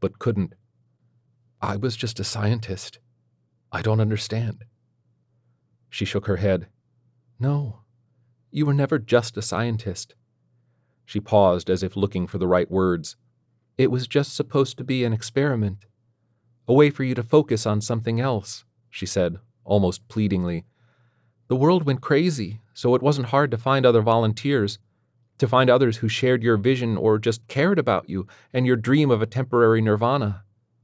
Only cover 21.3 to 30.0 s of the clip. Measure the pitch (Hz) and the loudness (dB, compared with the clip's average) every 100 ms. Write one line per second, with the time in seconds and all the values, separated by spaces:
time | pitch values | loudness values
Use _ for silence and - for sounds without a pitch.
21.3 | _ - 127 147 180 147 131 - 147 180 | _ -4 0 2 2 0 -2 0 2 2
22.3 | 143 92 110 _ - 123 123 131 143 117 | -2 -6 -10 _ -4 0 2 2 0 0
23.3 | 139 147 117 131 135 127 117 110 117 110 | 0 0 0 -2 2 4 4 4 2 2
24.3 | 110 139 139 101 - _ _ _ _ _ | 0 0 0 0 -4 _ _ _ _ _
25.3 | - 117 127 131 123 131 110 110 - 127 | -4 0 2 4 4 4 0 -2 0 0
26.3 | 127 117 113 110 131 120 107 110 107 113 | 2 2 2 2 0 0 0 2 2 0
27.3 | 113 - 135 165 190 123 95 - 92 92 | -4 -4 0 2 2 0 0 -2 -8 -8
28.3 | - _ 127 127 123 110 143 147 113 110 | -14 _ -2 0 0 2 2 4 2 0
29.3 | 127 131 120 113 113 110 104 | -4 -2 2 4 4 2 2